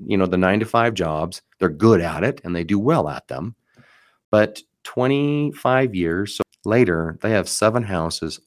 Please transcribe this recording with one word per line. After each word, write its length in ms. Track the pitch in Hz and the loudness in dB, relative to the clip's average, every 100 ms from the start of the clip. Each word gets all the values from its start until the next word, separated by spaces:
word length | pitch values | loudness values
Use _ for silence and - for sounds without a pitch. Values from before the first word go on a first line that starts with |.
| 92 | -4
you 100 | 101 | 0
know, 100 | 92 | 2
the 120 | 90 | 2
nine-to-five 560 | 92 104 110 117 117 | 2 2 0 0 0
jobs. 480 | 107 82 78 85 - - _ | 0 -4 -4 -6 -8 -20 _
They're 100 | 92 | -2
good 320 | 73 110 101 | 4 6 6
at 220 | 82 78 | 4 -2
it 160 | 107 143 | -4 -4
and 120 | 87 87 | -6 -6
they 80 | |
do 160 | 82 101 | -2 0
well 300 | 113 160 76 | 2 0 -2
at 180 | 65 - | -6 -10
them. 280 | 65 95 - _ _ _ _ _ _ _ | -10 -10 -12 _ _ _ _ _ _ _
But 300 | 107 107 - - _ | 2 2 -2 -20 _
twenty-five 1120 | - - 127 139 143 147 147 - 127 127 131 | -10 -2 0 2 0 0 -2 -2 0 2 2
years 480 | 95 85 85 101 - - _ 95 | 0 -2 0 -2 -6 -8 _ 0
later, 540 | 113 113 82 82 82 | 2 4 2 -2 -4
they 100 | 110 | -2
have 160 | 107 87 | -2 -2
seven 360 | - 107 117 | 0 0 0
houses 560 | 104 90 82 - 82 - | -2 -4 -4 -6 -8 -10